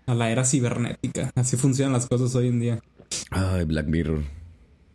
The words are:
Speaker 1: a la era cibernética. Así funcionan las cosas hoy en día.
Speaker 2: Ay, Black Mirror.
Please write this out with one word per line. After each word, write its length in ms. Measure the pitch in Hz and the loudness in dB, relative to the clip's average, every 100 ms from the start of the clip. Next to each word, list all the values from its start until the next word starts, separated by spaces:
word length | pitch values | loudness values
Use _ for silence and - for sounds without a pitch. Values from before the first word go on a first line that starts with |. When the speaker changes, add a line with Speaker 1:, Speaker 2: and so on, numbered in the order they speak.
Speaker 1:
a 100 | - | -2
la 160 | 117 113 | 0 2
era 140 | 117 | 0
cibernética. 880 | 127 143 120 120 113 - - - 131 | 2 2 0 -2 -4 -4 -6 -4 -2
Así 220 | - 123 123 | 0 0 2
funcionan 380 | 139 131 135 | 2 2 2
las 120 | 123 127 | 0 0
cosas 280 | 123 127 | 0 0
hoy 140 | 127 123 | 2 2
en 120 | 120 | 0
día. 200 | 117 113 - - - - - | 0 -2 -6 -20 -10 -10 -6
Speaker 2:
Ay, 340 | 92 92 92 | -2 0 0
Black 220 | 80 78 76 | 0 0 2
Mirror. 360 | 80 80 78 71 - - - - _ _ | 0 2 0 -2 -8 -18 -20 -20 _ _